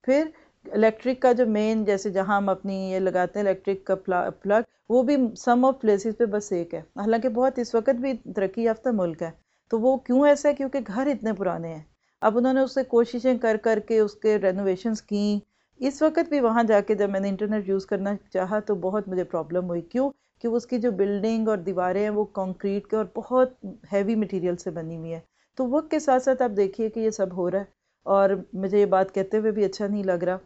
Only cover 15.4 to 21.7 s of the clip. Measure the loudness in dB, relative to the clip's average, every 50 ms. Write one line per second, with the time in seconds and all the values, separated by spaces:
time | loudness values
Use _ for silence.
15.4 | -4 _ _ _ _ _ _ _ -4 -4 0 2 0 2 2 0 -2 0 0 2
16.4 | 2 2 2 2 4 4 4 2 4 2 0 0 0 0 0 -2 -2 -2 -4 -4
17.4 | -4 -2 -2 -4 -2 -2 -4 -4 -2 -4 -4 -2 -2 -4 -4 -6 _ _ -4 -4
18.4 | -2 0 -2 -4 -2 -2 -4 -2 -2 -2 -2 -2 -4 -2 -4 -4 -4 -2 -4 -6
19.4 | -6 -2 -4 -4 -2 -2 -6 -6 -6 -4 -2 -2 -2 -2 -4 _ _ _ _ _
20.4 | -4 -2 -2 -2 -2 -2 -4 -2 0 -2 0 0 0 0 0 -2 -2 -2 -2 0
21.4 | 0 0 -2 -2 -2 -4